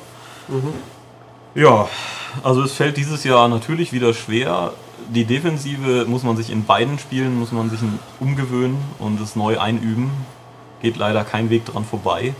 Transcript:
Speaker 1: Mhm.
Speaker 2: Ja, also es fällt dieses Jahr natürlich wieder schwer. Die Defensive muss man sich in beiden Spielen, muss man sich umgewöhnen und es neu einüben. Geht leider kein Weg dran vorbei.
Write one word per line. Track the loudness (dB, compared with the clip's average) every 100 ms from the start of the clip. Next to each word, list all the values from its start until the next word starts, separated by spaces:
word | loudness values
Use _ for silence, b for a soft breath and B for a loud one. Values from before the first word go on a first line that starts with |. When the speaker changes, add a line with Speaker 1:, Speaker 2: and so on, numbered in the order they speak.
| -12 B B B -6
Speaker 1:
Mhm. | -4 -4 -6 -12 -20 -20 -20 -20 -20 -10
Speaker 2:
Ja, | 6 8 8 4 B B B B -4
also | 2 2
es | 2
fällt | 0 0 0
dieses | -2 -2
Jahr | 4 6 8
natürlich | 4 -2 -2 -2
wieder | 2 2
schwer. | 2 0 0 2 0 -2 -6 -16 -18 -4
Die | 0
Defensive | 2 2 0 -2 -4 -4 0 2 2
muss | 0
man | 0 -2
sich | -2
in | -4
beiden | 2 2 2 -2
Spielen, | -4 -2 0 -2
muss | -2
man | -2 -2
sich | -2 -2 -4 -8 -6
umgewöhnen | -4 -2 -2 0 0 -2 -6 -6
und | -4 -4
es | -4 -2
neu | 0 0
einüben. | 0 0 0 0 -2 -4 -8 -14 -20 -20 -20 -2
Geht | -2 0
leider | 0 0
kein | 0 -2 2
Weg | 2 0
dran | -6
vorbei. | -4 -4 -2 0 -2 -6